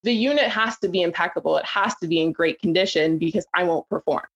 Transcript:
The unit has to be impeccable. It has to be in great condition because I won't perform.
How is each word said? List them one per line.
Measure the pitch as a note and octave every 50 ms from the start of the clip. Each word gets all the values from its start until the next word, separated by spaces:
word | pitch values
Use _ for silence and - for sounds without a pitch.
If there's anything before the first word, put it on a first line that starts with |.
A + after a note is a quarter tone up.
| -
The | A3
unit | A#3+ G#3+ A#3 C4+ D4 D4 C4 G#3+
has | A3 G#3+ A3 A3+ A#3 -
to | - F#3
be | F3 F#3+
impeccable. | F3 E3+ E3+ - E3+ F3 - E3+ - E3 D#3
It | D3+ -
has | - - G3+ G3 A3+ -
to | - F3
be | D#3+ E3+ E3
in | D#3+ E3
great | D#3+ - E3+ D#3+ D#3+ -
condition | - F3 E3 F3+ F#3+ G3 - E3 D3+ D#3+ D#3+ D#3+
because | E3 E3 E3 G#3+ - _ -
I | F3 F3+
won't | E3+ E3 - - _
perform. | F#3+ F3 - - C#3+ - - - _